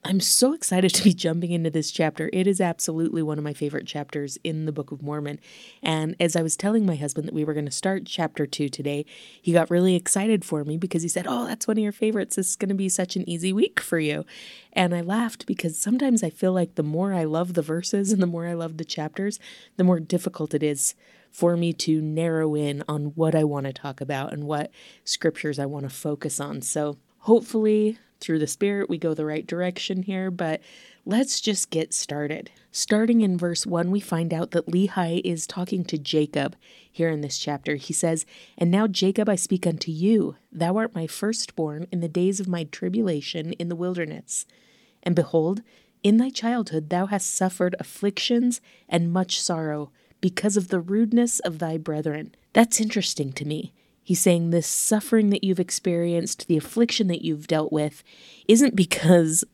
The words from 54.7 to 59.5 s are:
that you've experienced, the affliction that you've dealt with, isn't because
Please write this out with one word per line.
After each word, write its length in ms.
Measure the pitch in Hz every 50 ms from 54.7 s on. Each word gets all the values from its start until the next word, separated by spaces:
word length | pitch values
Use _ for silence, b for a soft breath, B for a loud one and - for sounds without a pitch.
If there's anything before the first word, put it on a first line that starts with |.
| - - - - 220 214 - - - 226 214 202
that 160 | 202 196 -
you've 160 | 196 185 175
experienced, 880 | 180 180 - - _ 190 175 170 170 175 170 170 165 - - - - -
the 80 | 170
affliction 500 | 156 147 - - 226 240 233 - - 220
that 140 | 185 170 160
you've 260 | - 165 156 147 151
dealt 240 | - 165 156 156 -
with, 320 | 156 156 151 151 - - - B B B B B B B B B
isn't 260 | 214 233 285 262 240
because 680 | 190 180 - - - - 160 180 175 165 160 160 165 - -